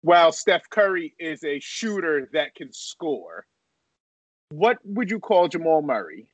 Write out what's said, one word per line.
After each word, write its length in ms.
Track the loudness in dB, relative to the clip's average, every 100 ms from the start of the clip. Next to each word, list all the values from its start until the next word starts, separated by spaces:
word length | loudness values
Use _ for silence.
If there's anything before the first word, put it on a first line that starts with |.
while 300 | 6 6 6
Steph 360 | 4 0 0 _
Curry 460 | 0 2 2 -6 _
is 240 | -10 -8
a 160 | -6 -6
shooter 680 | -8 -8 -6 -4 -2 -2 -2
that 240 | -4 -4 -8
can 160 | -18
score. 760 | -16 -16 -10 -6 -6 -8 -18 -20 _ _ _ _ _ _ _ _ _ _
What 280 | 0 2 2
would 280 | -4 -6 -4
you 80 | -4
call 260 | 2 4 4
Jamal 360 | 0 2 0
Murray? 440 | 0 -4 -6 -16 -20